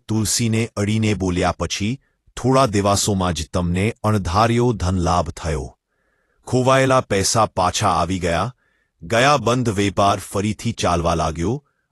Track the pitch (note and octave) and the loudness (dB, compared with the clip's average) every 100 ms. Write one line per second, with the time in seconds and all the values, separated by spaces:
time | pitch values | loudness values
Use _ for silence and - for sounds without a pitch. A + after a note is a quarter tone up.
0 | - A2 G#2 - A#2 A2 A2+ - G#2 A2 | -4 -2 0 0 0 0 -2 -2 0 0
1 | G#2+ F#2+ F#2 F2 F2+ - E2+ - G#2 C3+ | 0 0 0 0 0 -2 -4 -4 -4 -6
2 | _ _ _ - B2+ C3+ C3 G2+ G2+ G2 | _ _ _ -4 2 2 4 2 2 2
3 | - G2 F2+ E2 E2 F#2 F2 F2+ G#2+ - | 0 0 0 -4 -4 -2 -2 0 -2 -2
4 | G#2+ G#2+ F2 F#2+ A#2 A#2+ B2 G#2 F2 F#2 | -2 -2 0 2 2 2 0 0 -2 0
5 | E2+ F2 D#2+ - D#2+ D2+ B1 - _ _ | 0 0 -2 -6 -6 -6 -8 -16 _ _
6 | _ _ _ _ - B2+ B2+ C3+ C3 C3 | _ _ _ _ -2 2 4 4 4 2
7 | - G2 F#2 A#2 G#2+ - F2 - G2+ E2+ | 2 0 0 2 0 0 -2 0 0 0
8 | E2 F#2+ F2 E2+ A2+ - _ _ _ - | -2 -2 -2 -2 -4 -8 _ _ _ -16
9 | E2+ A2+ C#3 C#3+ A2+ B2 A#2 G2+ G2+ F#2 | -4 0 2 2 0 0 0 0 0 2
10 | G2+ F#2+ - G2+ G#2+ G2+ A#2+ - F#2 E2+ | 2 0 -4 -4 -4 -4 -6 -2 -2 0
11 | E2 E2 E2 D#2+ F2+ C#3 _ _ _ | 0 0 -2 -2 -4 -4 _ _ _